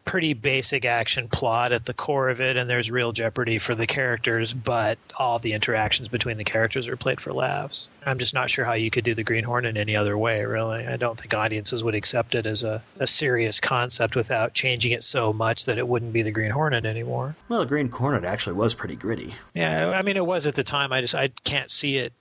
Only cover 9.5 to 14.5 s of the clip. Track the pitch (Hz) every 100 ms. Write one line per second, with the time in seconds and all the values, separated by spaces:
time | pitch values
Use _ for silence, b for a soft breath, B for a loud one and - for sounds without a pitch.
9.5 | 120 120 110 104 107 104 104 113 110 110
10.5 | 110 113 113 120 120 123 113 107 107 110
11.5 | 110 104 120 113 107 - 123 113 123 110
12.5 | 107 113 113 - - 131 - 147 120 113
13.5 | - - 127 123 - 113 127 113 120 117